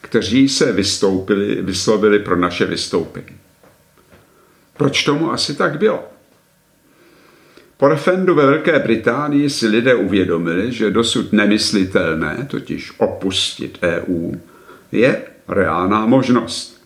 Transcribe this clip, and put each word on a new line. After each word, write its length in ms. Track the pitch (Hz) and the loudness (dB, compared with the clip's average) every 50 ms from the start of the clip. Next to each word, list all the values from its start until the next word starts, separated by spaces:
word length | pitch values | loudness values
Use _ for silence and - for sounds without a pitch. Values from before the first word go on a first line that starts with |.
kteří 480 | - - - 117 98 92 104 131 135 135 | -18 -2 -2 -2 0 2 2 4 4 4
se 240 | - - - 135 104 | 4 2 0 0 0
vystoupili, 880 | 92 95 95 - - - 95 95 92 95 - 104 98 101 104 110 - 87 | -2 -2 -2 -2 0 0 0 0 0 0 0 0 0 0 -2 -2 -4 -4
vyslovili 560 | 95 95 92 - - 110 104 101 107 104 104 | -6 -6 -4 0 0 0 2 4 4 4 2
pro 180 | 98 - 90 | 2 0 -2
naše 300 | 87 87 87 85 - 107 | 0 0 -2 0 -2 -2
vystoupení. 680 | 90 87 85 - - - 90 82 78 - - - - - - _ _ _ _ _ - _ _ _ _ _ _ _ _ - - _ _ _ _ _ _ _ _ _ _ _ | -2 -2 -6 -6 -4 -4 -4 -4 -4 -10 -16 -18 -18 -20 -20 _ _ _ _ _ -20 _ _ _ _ _ _ _ _ -20 -20 _ _ _ _ _ _ _ _ _ _ _
Proč 280 | - 147 139 139 - - | -2 -2 0 0 0 -2
tomu 280 | 151 143 147 165 - 117 | -2 0 0 -2 -2 -2
asi 220 | - - - 147 | -4 -4 -6 -4
tak 240 | - 190 175 147 151 | -2 -2 -2 -2 0
bylo? 260 | - - - - - - - - _ _ _ _ _ _ _ _ _ _ _ _ _ _ _ _ _ _ _ _ _ _ _ _ _ _ _ - - _ _ | 0 0 0 -2 -6 -14 -20 -20 _ _ _ _ _ _ _ _ _ _ _ _ _ _ _ _ _ _ _ _ _ _ _ _ _ _ _ -20 -20 _ _
Po 120 | _ 139 139 | _ 2 4
referendu 460 | 156 143 - - 180 190 185 180 170 | 4 2 2 0 0 2 2 2 4
ve 120 | 147 143 | 4 6
Velké 320 | 135 143 156 151 175 160 139 | 4 4 2 2 2 2 2
Británii 720 | - - 113 104 - 120 117 135 147 151 147 143 143 143 | 2 2 0 2 2 0 0 0 -2 0 2 2 2 2
si 160 | 139 - 117 | -2 0 0
lidé 280 | 110 107 113 117 131 127 | 2 2 2 4 4 4
uvědomili, 760 | - 92 95 92 101 92 82 85 82 85 82 82 90 101 123 123 | 4 2 0 2 0 2 2 0 -2 0 -2 -2 -2 -2 -4 -4
že 180 | 117 113 104 | -2 -2 0
dosud 420 | 92 95 92 - - 123 101 - - | 2 2 0 0 0 -2 -2 0 2
nemyslitelné, 1120 | 104 104 101 104 107 - - - 104 92 92 - 101 87 82 80 80 82 78 78 - 135 139 | 2 4 4 2 2 0 0 0 0 0 0 0 0 0 0 -2 -2 -2 -4 -4 -6 -8 -8
totiž 420 | - - - - 80 78 - - - - | -8 -10 -8 -8 -10 -10 -10 -14 -4 -2
opustit 800 | 113 98 92 - - 95 92 - - - - - - - - - - | -2 -2 -2 -4 -4 -4 -2 -2 -4 -4 -6 -8 -12 -12 -10 -4 -4
E 200 | 87 85 85 - - | -2 -2 -2 -4 -4
U, 340 | 90 85 85 87 - - - - - - - - - - - _ - | -4 -4 -4 -6 -8 -10 -12 -18 -20 -20 -20 -20 -20 -20 -20 _ -2
je 300 | - 113 135 190 - - - - - _ - | 2 2 2 2 0 -6 -12 -20 -20 _ -6
reálná 580 | 90 95 92 80 78 85 90 92 101 107 110 | -2 0 0 0 0 0 0 0 0 0 2
možnost. 760 | 113 127 135 127 - 123 127 117 - - - - - - - _ | 2 2 2 4 4 2 0 0 -2 -8 -10 -10 -12 -18 -20 _